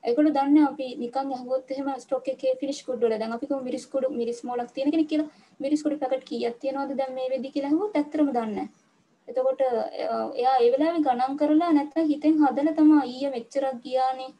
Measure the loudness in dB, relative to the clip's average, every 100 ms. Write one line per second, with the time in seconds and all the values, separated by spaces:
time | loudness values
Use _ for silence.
0 | -2 2 2 2 4 4 4 0 -10 -8
1 | -6 -4 -6 -8 -4 -6 -6 -6 -6 -6
2 | -6 -6 -4 -4 -2 -2 -4 -6 -8 -2
3 | 0 0 -4 -6 -4 -6 -4 -8 -4 -4
4 | -2 -4 -4 -6 -6 -6 -6 -2 0 2
5 | 2 0 -2 -8 _ _ -2 0 0 -2
6 | -2 -2 -4 -4 -4 -4 -6 -4 -4 -4
7 | -4 -4 -4 -4 -4 -6 0 0 0 -2
8 | -2 0 0 0 -2 -6 -8 _ _ _
9 | _ _ -8 -2 0 2 0 0 -4 -6
10 | -4 -4 -4 0 2 4 4 4 2 2
11 | 2 2 0 0 4 4 4 2 2 0
12 | 0 2 2 4 4 4 0 6 8 8
13 | 4 -4 -4 -4 -6 -2 -2 -4 -4 0
14 | 0 -2 -10 -16